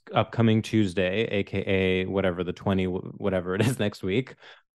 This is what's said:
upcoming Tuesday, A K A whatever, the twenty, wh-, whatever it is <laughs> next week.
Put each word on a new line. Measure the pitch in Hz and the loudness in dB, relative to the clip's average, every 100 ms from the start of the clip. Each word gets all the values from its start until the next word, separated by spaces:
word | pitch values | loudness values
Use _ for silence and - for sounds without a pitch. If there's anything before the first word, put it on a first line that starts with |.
| - | -4
upcoming | 120 107 - 113 110 | 0 0 4 4 4
Tuesday, | - 110 98 92 90 104 | 2 2 2 2 0 0
A | 117 101 | 0 -2
K | 98 98 - | -2 -4 0
A | 95 92 92 95 | 2 2 2 0
whatever, | 95 92 87 | 0 0 0
the | 87 | -4
twenty, | - 104 95 92 | -4 -2 0 0
wh-, | 92 87 - | -4 -8 -6
whatever | 101 92 87 98 | -2 -2 -2 0
it | |
is | 110 110 | 0 0
<laughs> | |
next | 104 - | -4 -4
week. | 95 113 131 - - - _ | -2 -2 -4 -10 -20 -20 _